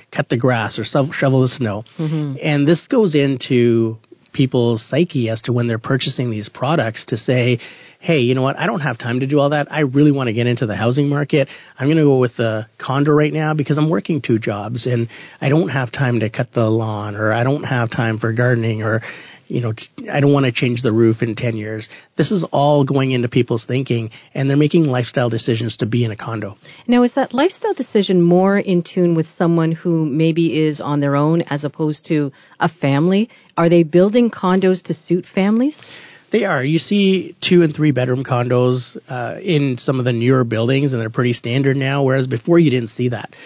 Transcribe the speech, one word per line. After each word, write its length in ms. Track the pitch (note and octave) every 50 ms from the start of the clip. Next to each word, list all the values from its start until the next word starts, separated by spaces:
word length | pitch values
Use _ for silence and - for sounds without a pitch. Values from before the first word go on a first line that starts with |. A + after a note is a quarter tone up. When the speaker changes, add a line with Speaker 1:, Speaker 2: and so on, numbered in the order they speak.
| - _
Speaker 1:
cut 180 | - - C#3+ -
the 80 | D#3
grass 400 | A#2+ B2+ B2+ B2 A2+ G#2+ G2+ -
or 60 | - A2
shovel, 280 | - - D3 C3+ D#3
shovel 300 | - - C#3+ C3+ C3 C3
the 60 | B2+
snow? 380 | B2+ - - B2 G#2+ G2 G#2+ A2 - -
Speaker 2:
Mm-hmm. 380 | - D#3+ D#3 D#3+ D#3 D3+ C#3+ C3 C#3 -
Speaker 1:
And 240 | D#3+ D3 C#3+ C#3+
this 180 | D3+ E3+ D#3+ -
goes 280 | - C#4 B3 A3 F3+ D3
into 840 | D3 C#3+ C#3 C3+ A#2+ - - C3+ A#2+ A#2+ A#2+ A#2 A#2 A2+ A2 A2+ A2+ _ _ - - _ _ -
people's 520 | - C3+ B2+ - B2+ A#2 A#2+ A#2 A2 -
psyche 440 | - B2+ C#3 F3 E3+ - C#3 A#2+ A2
as 120 | A2+ A2 -
to 100 | - A#2+
when 140 | A#2+ A#2
they're 120 | A#2 A2+ A2+
purchasing 500 | - - C3+ C3 - C#3 - - B2+ A#2+
these 180 | A2 G#2+ G#2
products 580 | - - - B2+ C3+ C3 B2+ A2 A2+ A2 - -
to 120 | - B2
say, 420 | A2 - - B2 B2+ A#2+ B2+ B2 A#2 - - - - - - - _
"Hey, 200 | - - E3 C#3+
you 160 | A#2+ B2 B2+
know 60 | C3
what? 160 | C3 C3+ -
I 100 | - D3+
don't 120 | F#3+ A#3 F3+
have 160 | C#3+ C#3+ A#2+
time 240 | - - A#2+ A#2+ B2+
to 60 | C#3
do 120 | C3+ D3 D3
all 100 | C#3 C#3+
that. 220 | D3+ D3 C#3+ -
I 100 | - D#3
really 300 | D3+ C3 B2+ C#3 D3+ D3+
wanna 220 | C#3 C#3 C3 A#2+ G#2+
get 140 | A#2 A#2+
into 200 | B2 B2 B2 C3
the 80 | G#2+ G#2
housing 340 | G2 G#2 A#2+ B2 C#3+ C#3+ C#3+
market. 380 | C#3+ C#3+ D3 - - C#3+ C3+ - - - - - -
I'm 100 | - C3
gonna 160 | C#3+ D#3+ D#3+ D3+
go 140 | C#3+ C3+
with 220 | B2+ B2+ A#2+ - -
a 280 | A#2 A2+ A2 G#2+ G#2+ - _
condo 340 | - - - C3 C#3 C#3+ D3+
right 220 | D3 D3+ D3+ D3+ D3
now 220 | D#3 D#3 D#3 D#3
because 220 | D3+ C3+ - D3
I'm 120 | D#3 D3+ D#3
working 320 | E3+ G3+ - - E3+ C#3
two 180 | - - A#2 G#2+
jobs 460 | A2+ - G#2 G2+ G2+ A2 B2 A#2+ -
and 220 | B2+ B2 A#2 A#2+ A#2 - - - - - -
I 80 | E3 C#3+
don't 200 | C#3 D#3+ F#3+ F3
have 220 | B2 C3+ B2+ A2+
time 280 | - - C#3 B2 A#2+ A#2
to 80 | A2 G#2+
cut 220 | - - A#2+ -
the 180 | - A#2+ A2+ A2
lawn, 460 | A2 A2+ A2 A2 G#2+ G#2 G#2 G#2 G#2
or 180 | G#2 G#2+ G#2+ A2
I 100 | A#2 A#2+
don't 200 | C3 C#3+ D3 -
have 260 | B2 C3+ A#2+ A#2 A2+
time 280 | - - A#2+ A2+ A2 G#2+
for 140 | A#2 A2+ A2+
gardening, 480 | A#2+ B2 B2 B2 A#2 A2+ A2+ A2 A2
or, 220 | A2 G#2+ A2 A#2+ - - - - - - - - _
you 140 | - - -
know, 120 | A#2+ A2+ A2
t-, 360 | - - - _ - A#3 G#3+
I 100 | - C#3+
don't 140 | C#3 C#3+ C#3+
wanna 180 | C#3 C3+ B2+
change 300 | A#2 - C#3 B2 A#2+ A#2
the 100 | C3 A#2
roof 300 | G#2+ A2+ A#2 A2+ A2+ -
in 140 | B2 A#2 G#2+
ten 200 | - - A#2+ A2+
years." 320 | A2 G#2+ G#2+ A2 A2 A2 - - - - _ _
This 140 | - D#3 -
is 120 | A3 F3+ D#3+
all 400 | - - C#3+ C#3+ D3 D3 D3 C#3
going 260 | C3+ C#3+ C#3 C3+ C3
into 180 | C3 B2 A#2+ A#2+
people's 360 | - C3+ A#2 - A#2+ A2+ -
thinking, 440 | - B2+ C3+ C3 - B2 A#2 A2+ A2 - - - _ -
and 160 | D3 C3+ C3+
they're 80 | C#3
making 280 | C#3+ D3+ D3+ - F3 D#3+
lifestyle 440 | C#3+ B2+ B2+ A#2+ - - C#3+ B2 A#2+
decisions 480 | A#2 A2+ - - A#2 A2 A#2+ A2+ -
to 80 | - A#2
be 180 | G#2 A2 A#2+ A#2+
in 80 | A2
a 60 | G#2
condo. 400 | - - A#2 A2+ G#2+ G#2+ G2 F#2+ - - - - - -
Speaker 2:
Now, 160 | - A#3+ B3 B3
is 100 | A#3+ -
that 200 | C#4 C4 - -
lifestyle 420 | B3+ D4 G4 - - - G#4+ G4
decision 460 | - B3+ - - G#3+ F#3+ - F#3+ F3+
more 360 | E3+ E3+ F3 F3+ F#3+ G3 G3
in 240 | G3+ - G3 F#3 F3
tune 320 | E3+ - - F#3+ F3 F3 E3+
with 120 | D#3+ D#3+
someone 440 | - - - F3+ E3+ E3+ E3 D#3+ D#3+
who 340 | E3 D#3+ - F3+ E3 D#3+ D#3
maybe 540 | D#3 B2+ D#3 D#3+ E3 D#3+ E3 E3 D#3+ - D#3
is 220 | D#3 D#3 D3 C3
on 180 | - C3+ C#3+ D3
their 160 | C#3+ C#3+ C#3
own 280 | C#3+ D3 D#3 E3 E3+ -
as 200 | - D3 D3 D3
opposed 440 | D3 - - D#3+ D#3 D3 - -
to 240 | - E3 D3+ D3 C#3 - _ - _ - -
a 80 | -
family? 600 | E3+ - _ - C#3 C#3 C#3 D#3+ F3+ F#3+ G3+ A3+ - - - _ _ _
Are 140 | - E3+ E3+
they 140 | E3+ E3+ E3+
building 480 | D3+ D#3+ F3 F#3 G#3 G#3 B3 A#3+ A3+
condos 500 | - - - F#3 F#3 G3 F#3+ F#3 F#3 F#3 -
to 100 | - E3+
suit 300 | - - - E3+ F#3 F3+
families? 540 | - - G3 F#3+ G3+ G#3+ A3+ B3+ D4 - - - - - - - - - - _ _ -
Speaker 1:
They 120 | A3+ G3+
are. 180 | G3 D#3+ C3+ B2+
You 160 | C#3 D#3+ D#3+
see 560 | - - G3+ G#3 G3 F#3+ F#3+ F#3 D#3 - - _
two 200 | - - F3+ F3
and 140 | E3+ D#3 D3+
three 160 | D3+ D3+ D3+
bedroom 320 | C3 B2+ B2+ B2+ B2+ C3 C3+
condos, 720 | - C3 A#2+ A#2+ A#2+ B2+ B2 B2 B2+ B2+ B2+ B2 - - - -
uh, 320 | - C3 B2+ A#2+ A2+ - -
in 380 | - G3+ E3 D3 C#3+ C#3 B2+
some 220 | B2 - D3+ C#3 B2+
of 60 | B2
the 60 | B2+
newer 320 | A#2+ A#2 A#2 B2+ C3+ C3 B2+
buildings, 480 | A#2 A#2 A2+ A2+ A#2+ C3+ C#3 C#3+ C#3
and 80 | C3 A2+
they're 120 | A2 A2
pretty 220 | A2 - B2 B2 A#2
standard 440 | - - A#2 A#2+ C3+ C#3 C#3 C3
now, 240 | C#3 C3+ C3+ C#3 C#3+
whereas 240 | C#3 C3 C3 C3+ C3
before 320 | C3 B2+ A#2 - E3 E3+
you 140 | F3 E3 C#3+
didn't 180 | B2 B2+ A#2 A2
see 200 | - - B2 B2
that. 260 | A#2 G#2 - - - - -